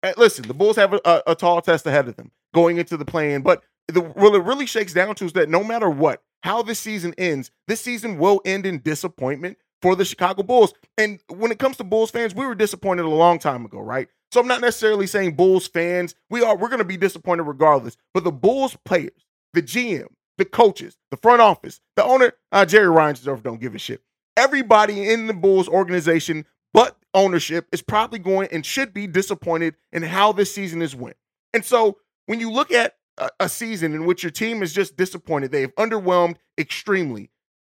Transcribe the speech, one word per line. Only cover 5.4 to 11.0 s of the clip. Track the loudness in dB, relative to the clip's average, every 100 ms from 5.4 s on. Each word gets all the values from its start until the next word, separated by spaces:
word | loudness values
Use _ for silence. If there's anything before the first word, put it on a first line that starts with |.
| 2
no | 0
matter | 0 -2 -2
what, | 2 0 0 _ _
how | -4 -4
this | -4 -6
season | -8 -8 -8 -4
ends, | -4 -4 -8 _ -8
this | -8
season | -6 -8 -8 0
will | 2 2
end | 0 -4 -4
in | -6
disappointment | -6 -6 -8 -8 -6 -6 -10 -14 _ _
for | 2
the | 2
Chicago | 0 -2 -4 -2
Bulls. | 2 4 4 2 _
And | -4